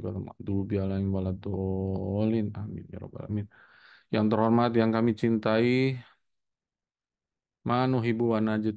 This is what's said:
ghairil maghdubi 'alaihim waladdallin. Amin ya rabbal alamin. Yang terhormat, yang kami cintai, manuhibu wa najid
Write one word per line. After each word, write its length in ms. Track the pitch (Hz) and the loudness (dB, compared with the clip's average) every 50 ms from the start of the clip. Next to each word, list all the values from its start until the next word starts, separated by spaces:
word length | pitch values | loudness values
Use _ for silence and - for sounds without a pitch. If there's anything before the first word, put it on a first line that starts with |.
| 104 | -8
ghairil 200 | 101 101 95 98 - | -6 -6 -8 -8 -10
maghdubi 480 | - - - 107 98 98 98 98 104 98 | -12 -10 -6 -4 -2 -2 -2 -2 -2 -2
'alaihim 280 | 95 95 98 98 98 98 95 | -2 -2 -2 -2 0 0 -2
waladdallin. 1300 | 95 92 95 92 - - 104 98 95 95 95 95 95 95 95 95 98 98 98 98 104 107 110 113 113 104 101 98 98 | -2 -2 -2 -4 -4 -6 -6 -4 -4 -2 -2 -2 -2 -2 -4 -4 -4 -4 -2 -2 0 0 0 0 0 -2 -4 -6 -8
Amin 240 | 104 107 95 92 95 - | -10 -10 -10 -12 -12 -14
ya 60 | - - | -14 -14
rabbal 220 | 95 98 - - - | -14 -14 -12 -12 -8
alamin. 220 | - 104 104 101 - - - - - - - - - - - _ _ - | -6 -4 -4 -4 -6 -12 -20 -20 -20 -20 -20 -20 -20 -20 -20 _ _ -2
Yang 120 | 110 107 107 | 0 2 2
terhormat, 400 | 113 107 113 113 117 120 120 120 113 | 4 4 4 4 4 4 4 4 4
yang 140 | 117 113 113 | 4 4 4
kami 180 | 110 113 117 120 107 | 2 2 2 2 2
cintai, 800 | - - 117 113 107 - 110 110 113 120 120 127 131 131 131 131 123 - - _ _ _ _ _ _ _ _ _ _ _ _ _ _ _ _ _ _ _ _ _ _ _ _ _ _ _ _ _ _ _ 117 | 2 2 2 2 2 2 2 2 4 4 4 2 2 2 0 -2 -4 -10 -16 _ _ _ _ _ _ _ _ _ _ _ _ _ _ _ _ _ _ _ _ _ _ _ _ _ _ _ _ _ _ _ -2
manuhibu 560 | 120 127 131 131 131 123 113 120 110 113 120 117 113 | 0 2 2 2 2 2 2 0 0 2 2 2 2
wa 40 | 107 110 | 2 2
najid 300 | 110 107 107 107 110 107 | 0 0 0 -2 -2 -2